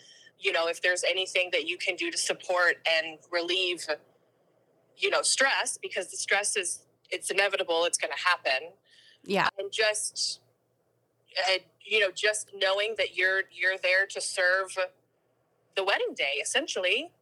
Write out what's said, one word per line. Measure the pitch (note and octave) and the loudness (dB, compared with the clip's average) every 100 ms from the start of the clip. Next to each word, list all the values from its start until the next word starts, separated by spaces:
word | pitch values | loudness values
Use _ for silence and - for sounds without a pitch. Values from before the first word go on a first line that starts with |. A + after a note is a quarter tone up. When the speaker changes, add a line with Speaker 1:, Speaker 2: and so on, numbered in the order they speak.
| - - - _ | -20 -20 -20 _
Speaker 1:
you | G3 | -2
know, | F3 E3 | 0 0
if | E3+ | 0
there's | F3+ F3+ | 0 2
anything | - F#3 F#3+ F#3+ F3+ | 0 0 0 0 0
that | F3 D#3+ | -2 -2
you | F3+ | -4
can | - F3 | -4 -2
do | E3+ | -2
to | E3 | -2
support | - F#3 - F3 F3 D3+ D#3+ | -2 -2 0 2 2 2 0
and | D#3+ E3 D#3 - | 0 -2 -8 -6
relieve, | F3 E3+ F#3 F#3 F3 - D3+ _ _ _ _ _ _ _ _ _ - | -4 0 -2 -2 -4 -4 -6 _ _ _ _ _ _ _ _ _ -6
you | G4 | -2
know, | D4 | 0
stress, | - - C4+ G#3 - - | 2 2 2 2 -2 -4
because | - - F3+ | -6 -6 -6
the | - | -6
stress | - G3+ G3+ G#3+ | 0 0 0 -2
is, | F3+ - _ _ - | -2 -6 _ _ -10
it's | F3+ - | -8 -4
inevitable, | F#3+ G3+ F#3+ F3 E3 | -4 -2 -2 -2 0
it's | E3+ - | 0 -2
gonna | D#3+ C#3 | -6 -4
happen. | F3+ F3 D#3 - D#3+ - _ - - _ | -2 0 -2 -4 -6 -18 _ -20 -20 _
Speaker 2:
Yeah. | - F#3+ - - | -4 0 2 2
Speaker 1:
And | G3 | 0
just, | - G#3+ G#3+ - - - - _ _ _ _ _ _ _ _ _ - F#3 | 2 2 0 -4 -4 -4 -6 _ _ _ _ _ _ _ _ _ -2 0
uh, | F#3 - _ | 0 -2 _
you | G3 G#3+ | 0 2
know, | F#3+ | 2
just | - G#3 G#3 - | 2 0 0 -4
knowing | G3 F#3+ G3 G#3+ G#3 | -2 2 2 0 -2
that | F#3 F3 | -2 0
you're, | F#3 F#3+ F#3 | 2 2 -2
you're | F3+ F3+ F#3+ | 0 0 2
there | F3+ F#3 G3 | 4 4 4
to | G3 | -2
serve | - - F3+ F#3 F#3+ F#3+ F#3 - _ _ _ _ _ _ _ - | -4 2 2 4 0 -2 -4 -6 _ _ _ _ _ _ _ -2
the | |
wedding | F#3+ B3+ A#4+ | 2 2 0
day, | C4+ C#3+ C#3+ | -2 -2 -2
essentially. | - A#3+ D#4 G#3 F3+ A3 E4 _ | -2 -2 0 0 0 0 -2 _